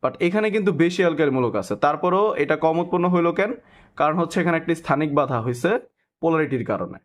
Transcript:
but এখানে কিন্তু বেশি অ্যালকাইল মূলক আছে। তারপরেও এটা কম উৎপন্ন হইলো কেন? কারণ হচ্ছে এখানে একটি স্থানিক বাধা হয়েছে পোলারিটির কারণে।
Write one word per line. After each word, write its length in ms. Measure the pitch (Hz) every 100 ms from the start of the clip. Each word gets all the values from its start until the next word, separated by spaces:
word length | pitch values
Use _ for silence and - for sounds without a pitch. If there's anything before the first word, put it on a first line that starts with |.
but 100 | 131 -
এখানে 300 | 175 208 214
কিন্তু 220 | 202 196
বেশি 300 | 147 170 175
অ্যালকাইল 280 | 175 160 147
মূলক 260 | 131 120 104
আছে। 200 | - 101
তারপরেও 580 | 147 147 180 185 214
এটা 220 | - 147 156
কম 220 | 160 160
উৎপন্ন 300 | 175 180 180
হইলো 240 | 180 170
কেন? 200 | 165 202 254 _ - _ -
কারণ 220 | 147 165
হচ্ছে 220 | 170 185
এখানে 160 | 175 165
একটি 180 | 165
স্থানিক 400 | 165 - 143 156
বাধা 260 | 143 135 123
হয়েছে 380 | 113 123 170 240 - _ _ _
পোলারিটির 440 | 160 160 156 127
কারণে। 340 | 113 98 90 90